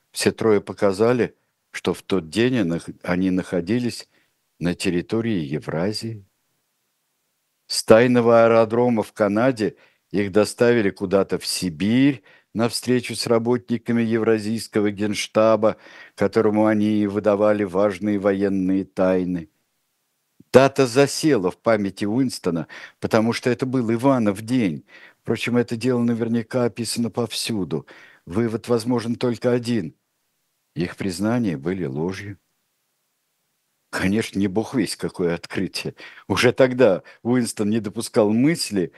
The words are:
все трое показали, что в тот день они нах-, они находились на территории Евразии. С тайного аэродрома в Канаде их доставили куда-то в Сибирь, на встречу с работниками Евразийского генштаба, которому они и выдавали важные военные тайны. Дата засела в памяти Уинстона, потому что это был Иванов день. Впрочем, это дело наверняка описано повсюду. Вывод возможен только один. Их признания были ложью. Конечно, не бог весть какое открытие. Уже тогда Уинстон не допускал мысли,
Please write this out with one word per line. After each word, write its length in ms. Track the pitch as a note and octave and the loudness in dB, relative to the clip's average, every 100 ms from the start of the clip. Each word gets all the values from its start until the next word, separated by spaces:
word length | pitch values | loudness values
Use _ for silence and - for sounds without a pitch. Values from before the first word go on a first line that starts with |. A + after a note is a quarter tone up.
| _ | _
все 220 | - G#2 | -2 -2
трое 280 | - A2 G2+ | 0 2 2
показали, 760 | - F#2 G2+ F#2 A2+ B2 F2 _ _ _ _ | 0 -2 -2 2 0 2 -2 _ _ _ _
что 240 | - F#2+ | -8 -6
в 80 | E2+ | -6
тот 280 | - F#2+ D#2 | -2 -4 -2
день 260 | G2+ B2 B2+ | 0 0 0
они 140 | E2+ | -2
нах-, 200 | E2 - - | -4 -8 -12
они 260 | - F2+ F#2 | -4 -2 0
находились 800 | F#2 - F2+ F2 B2 A#2+ - - _ _ _ _ - | -2 -2 -6 -2 -2 -4 -8 -18 _ _ _ _ -6
на 160 | E2 | -6
территории 640 | E2+ G2 F2 - A2 A2+ G2 | -4 -2 -4 -2 -4 -2 -4
Евразии. 880 | C#2 D2 - D#2+ G2 A2 A#2 A2 _ _ _ _ _ _ _ _ _ _ _ _ _ _ - | -4 -6 -6 -4 -4 -4 -10 -12 _ _ _ _ _ _ _ _ _ _ _ _ _ _ -10
С 160 | - | -6
тайного 600 | - A2+ B2+ B2 A#2 A#2 | 6 6 6 4 4 6
аэродрома 600 | A#2 A2+ A2 A#2 B2 A2 | 6 4 4 2 2 0
в 80 | - | -4
Канаде 640 | - G2+ G#2 C3 A2+ F#2 - _ _ - | 0 0 2 0 0 -4 -4 _ _ -6
их 220 | F#2+ G2+ | -4 2
доставили 580 | G#2+ G2+ - A#2+ A#2+ G2 | 2 2 2 4 4 2
куда-то 480 | - F#2+ F#2+ F#2 F2+ | -2 0 2 2 -4
в 80 | - | -6
Сибирь, 800 | - F2+ D2+ G2+ B2 C#3 C3 _ _ _ | -4 -6 -2 0 2 2 0 _ _ _
на 140 | G#2 A#2 | -4 -4
встречу 460 | - A#2+ B2 A#2+ | -4 -2 -2 -2
с 120 | A2+ A#2 | -8 0
работниками 760 | A#2 A#2 B2 - A#2 - A#2 | 0 2 -2 -2 -6 -2 0
Евразийского 880 | A2+ A2+ A2 A2 G#2 A2+ - A2 G#2 | 0 0 2 0 0 -6 -4 0 0
генштаба, 840 | G2 G#2 G2+ - G#2+ A2 G#2+ G#2+ - - - - | -2 -4 -4 -2 2 4 4 2 -2 -16 -20 -18
которому 520 | - G2 A2+ G#2+ G#2 A2 | -2 0 2 2 2 2
они 340 | G#2+ G#2 G#2+ | 2 0 0
и 60 | G2+ | 0
выдавали 580 | G2+ G#2 G2+ G#2+ G#2+ | 0 0 2 2 2
важные 540 | G2+ F#2 G#2 F2+ G#2 G2+ | 0 2 0 0 -2 0
военные 640 | G2+ G2 G2 G2 F#2 F#2+ | 0 2 0 0 0 0
тайны. 640 | F#2 - F#2 F#2 F2+ F2 D#2+ _ _ _ _ _ _ _ _ _ - | -2 0 2 2 0 -6 -8 _ _ _ _ _ _ _ _ _ 4
Дата 340 | B2+ C3+ C3+ B2+ | 4 6 2 2
засела 640 | C3 C#3 - D#3+ A#2+ F2+ | 4 2 2 2 2 0
в 80 | - | -2
памяти 480 | A#2 G#2+ G2 - G#2 | 0 0 0 -4 -4
Уинстона, 640 | A#2+ B2+ - F#2 E2 - - - - | -2 -2 -4 -4 -4 -6 -14 -20 -10
потому 320 | G2 A2+ A2+ | 0 0 0
что 180 | A2+ B2+ | 0 -2
это 160 | A#2+ B2+ | -2 -2
был 260 | C3 A2+ | -2 -2
Иванов 480 | A#2 C3+ B2+ G#2 G2 | 0 2 2 0 -2
день. 420 | A2+ C3 F#2+ C#2+ _ - - _ | -2 -2 0 -4 _ -20 -20 _
Впрочем, 380 | - A2+ B2 A#2+ | -6 -4 0 0
это 180 | A#2+ A#2 | 0 -2
дело 260 | B2 B2 | -2 0
наверняка 600 | A#2+ A2+ A#2 A#2 A2+ B2+ | 0 0 -2 -2 -2 -2
описано 460 | A#2+ A#2 A2 A#2 A#2 | -2 -4 -6 -4 -4
повсюду. 760 | - A2+ - - G#2+ D#2+ D#2 - - - _ | -4 -6 -6 -6 -4 -4 -6 -8 -20 -20 _
Вывод 420 | - F#2+ A#2 A2 A#2 | -6 -2 -2 -4 -2
возможен 500 | A#2 A2+ A#2+ A#2 A#2 | -2 0 -2 -2 -2
только 360 | B2 A2+ B2 | -2 -2 0
один. 420 | B2 A#2 A2+ D#2 _ _ _ _ _ _ _ _ | -2 0 -4 -4 _ _ _ _ _ _ _ _
Их 220 | D2 F2 - | -8 -8 -6
признания 640 | G2+ F2 G#2+ B2 G#2+ C#2+ | -8 -4 -2 0 -2 -4
были 260 | D#2+ F#2+ | -6 -4
ложью. 540 | D2+ C#2 F2 F#2+ G2+ G2 _ _ _ _ _ _ _ _ _ _ _ _ _ _ - | -6 -4 -6 -6 -12 -16 _ _ _ _ _ _ _ _ _ _ _ _ _ _ -12
Конечно, 480 | - F#2+ G#2+ - G2 | -6 -2 -2 -2 -2
не 100 | G2+ | -2
бог 260 | G2+ A2 | -2 -4
весть 220 | C3 F2+ - | -4 -4 -6
какое 380 | E2+ - F2 | -10 -4 -4
открытие. 600 | E2+ - - F2+ - - - - - - | -4 -8 -8 -6 -8 -12 -12 -20 -18 -6
Уже 240 | F#2+ A#2+ | 2 2
тогда 500 | - C3 B2+ A#2 E2+ - - | 4 2 6 4 4 -4 -8
Уинстон 480 | A#2 B2+ A2+ - G#2 | -2 0 0 -2 -2
не 100 | A2+ | 0
допускал 520 | G2+ G#2+ - B2 G#2 | -4 -8 -2 2 2
мысли, 600 | A2 C#3+ E3+ - G2 E2 | 4 2 0 -2 -2 -4